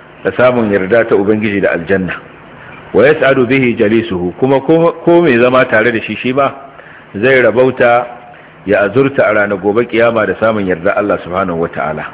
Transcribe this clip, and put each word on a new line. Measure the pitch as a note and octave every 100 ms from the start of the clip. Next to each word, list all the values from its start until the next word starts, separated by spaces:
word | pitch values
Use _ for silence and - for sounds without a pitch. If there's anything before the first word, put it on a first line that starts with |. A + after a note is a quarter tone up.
| - -
da | - -
samun | B2+ B2 A2
yarda | G2+ F#2 A2+ A2
ta | G2
Ubangiji | G2+ G#2+ G#2+ G2+
da | F2+
aljanna. | E2+ E2 F#2+ F2+ - - - - - - - -
"Wa | F#2 B2+
yas'adu | D#3 C3 C3 A#2+
bihi | C3+ B2+ G#2+
jalisuhu", | G#2 A2+ A2 F#2 F2+ -
kuma | C3 C3+
ko, | C3+ E3 E3+ E3 -
ko | E3+
mai | E3+ A#2+
zama | B2 B2+
tare | B2+ A2 A2+
da | A2+
shi, | - G#2
shi | B2
ma | C3 C3+ - - - - - -
zai | G2+ A#2 C3+ A#2+
rabauta | G#2+ C3 A#2+ B2 A#2+ - - - - - - F#2+
ya | G2 G2+
azurta | G#2+ C#3 C3+
a | G#2
ranar | G#2+ G2+ G2+
gobe | G2 G2+ A#2+
kiyama | A2 A#2 A2+ G2+
da | F2+
samun | A2 A2 F#2+
yarda | F2 F2+ G2+
Allah | G2+ F2+
subhanahu | E2 F2+ F#2+ E2
wata'ala. | E2 - C#2 D#2 D2+